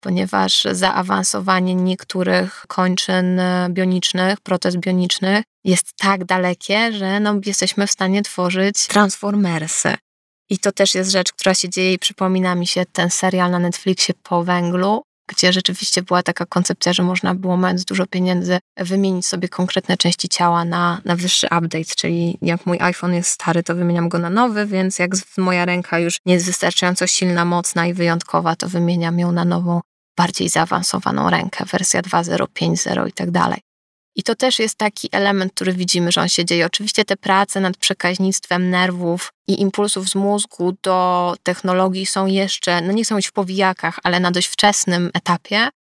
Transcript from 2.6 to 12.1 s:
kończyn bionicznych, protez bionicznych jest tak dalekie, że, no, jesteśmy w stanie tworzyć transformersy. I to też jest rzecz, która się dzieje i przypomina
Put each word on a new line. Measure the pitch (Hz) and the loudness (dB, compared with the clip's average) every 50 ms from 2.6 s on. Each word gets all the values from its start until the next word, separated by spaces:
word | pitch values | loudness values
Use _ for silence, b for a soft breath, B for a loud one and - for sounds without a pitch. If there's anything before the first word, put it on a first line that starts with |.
| - _ | -16 _
kończyn | - - 185 185 180 185 - - 185 185 180 180 185 185 180 180 180 180 180 180 | -2 0 2 2 2 0 0 0 2 2 2 2 2 2 2 2 2 0 0 0
bionicznych, | 180 185 185 185 185 180 - - - 180 185 190 202 202 | 0 0 0 2 0 0 0 -2 -2 0 0 0 0 -2
protez | _ - 190 175 - 185 180 | _ -2 -2 0 0 0 -2
bionicznych | 180 165 190 185 180 180 175 - - - 190 196 208 226 _ _ _ _ | 0 -2 0 0 2 2 0 0 -2 0 0 0 0 0 _ _ _ _
jest | 190 180 175 - - - | 2 2 2 0 -6 -6
tak | - - 196 196 190 180 | -2 0 0 2 0 0
dalekie, | 175 185 185 180 180 180 _ - - 196 208 226 233 220 | 0 0 2 2 0 0 _ -2 -2 0 2 2 0 0
że, | 208 190 190 196 208 | -2 -2 0 0 2
no, | 214 208 208 202 196 | 2 2 0 0 -2
jesteśmy | 208 196 - - 185 - - 202 | -2 -2 -2 -2 -2 0 0 0
w | 202 | 0
stanie | - _ 190 185 190 202 208 | 0 _ 0 2 2 0 0
tworzyć | - - - 180 180 185 185 190 202 208 - - | -2 -4 -2 -2 0 0 2 0 0 0 0 -2
transformersy. | - - 202 208 196 - - - 202 208 208 202 180 170 160 156 165 - - - - - - _ _ _ _ _ _ _ _ _ _ | 2 4 4 4 2 0 -4 -4 -2 0 2 2 2 0 -2 -4 -4 -4 -2 0 -2 -2 -2 _ _ _ _ _ _ _ _ _ _
I | 202 190 | -4 -2
to | - 202 196 | 0 -2 2
też | - 196 190 - | 2 2 2 2
jest | 185 185 190 | 0 -2 0
rzecz, | 196 190 180 - - | 0 0 0 -2 -4
która | - - 190 185 | 0 0 2 2
się | - - 185 | 2 0 -2
dzieje | 180 185 185 185 185 | -2 0 2 2 2
i | 180 | 2
przypomina | - - | 0 -4